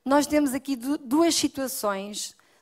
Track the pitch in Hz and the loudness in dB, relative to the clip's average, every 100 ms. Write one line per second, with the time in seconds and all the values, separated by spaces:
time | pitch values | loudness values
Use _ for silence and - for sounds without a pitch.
0 | 254 285 285 294 285 262 - 262 254 294 | 2 2 4 2 2 -2 -4 -6 -4 -6
1 | 262 294 339 302 294 - 262 - 208 196 | 0 4 4 4 0 -2 -6 -4 -4 -4
2 | 202 202 - - _ _ | -6 -10 -12 -14 _ _